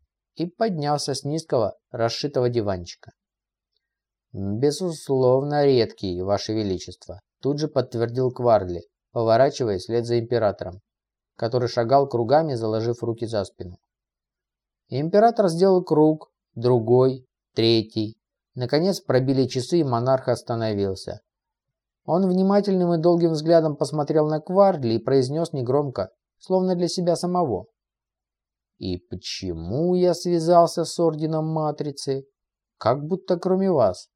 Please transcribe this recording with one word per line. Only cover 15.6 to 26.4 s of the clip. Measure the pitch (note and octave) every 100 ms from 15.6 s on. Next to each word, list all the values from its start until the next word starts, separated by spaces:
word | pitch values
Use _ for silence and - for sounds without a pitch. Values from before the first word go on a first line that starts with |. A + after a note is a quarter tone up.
| G3 F3+
круг, | F3+ D3+ D#3 D#3 - _ _
другой, | - A#2+ B2 A2 B2 C3 C3 _ _ _
третий. | - A2+ A2+ A2 A2 G#2+ - _ _ _ B2+
Наконец | B2 D3 F#3 F#3+
пробили | - B2+ C3 C3+ B2+
часы, | C3 B2 F3
и | C#3+
монарх | A#2 B2+ C3 B2+
остановился. | A#2 - A#2 A2 G#2 G2 F#2 - - _ _ _ _ _ _ _ _
Он | - E3 G3
внимательным | F#3 F#3+ G3+ G3+ F#3+ F3
и | E3+
долгим | E3+ E3+ E3+
взглядом | D#3 D#3+ E3 D#3+ D3
посмотрел | D3+ D3+ C#3+ D#3 D3+
на | D#3
Квардли | D3+ F#3 G3 F3 A#2 A2+
и |
произнес | A2 C3+ B2+ D3+ E3
негромко, | C#3+ A#2+ C#3 C#3+ B2 F#2 _ _
словно | _